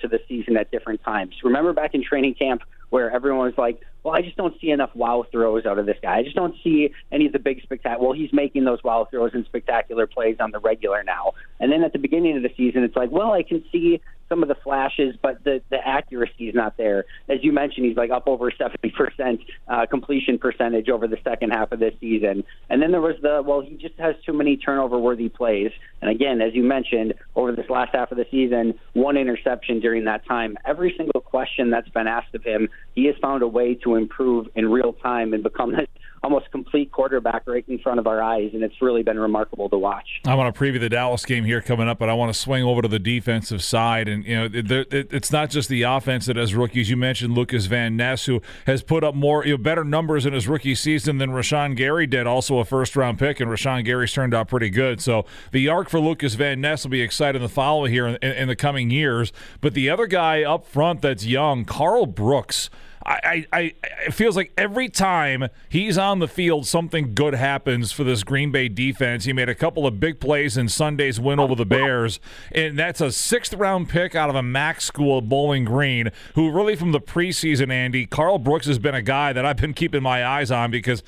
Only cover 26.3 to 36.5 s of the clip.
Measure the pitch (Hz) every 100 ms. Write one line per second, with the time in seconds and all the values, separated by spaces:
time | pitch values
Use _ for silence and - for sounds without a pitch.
26.3 | 123 113 117 123 135 120 117 110 107 -
27.3 | - 123 120 - 127 123 131 120 123 120
28.3 | 135 127 120 117 117 - - 135 143 127
29.3 | 117 - 123 - 117 113 113 107 107 -
30.3 | 123 113 104 - 151 180 - 160 135 -
31.3 | 131 127 - 123 117 117 - 113 117 113
32.3 | 117 117 107 110 - - - 139 - 139
33.3 | 139 120 117 123 120 127 113 110 - 131
34.3 | 120 110 - 110 117 123 110 127 120 113
35.3 | 110 107 - 123 120 143 - - - -
36.3 | 139 -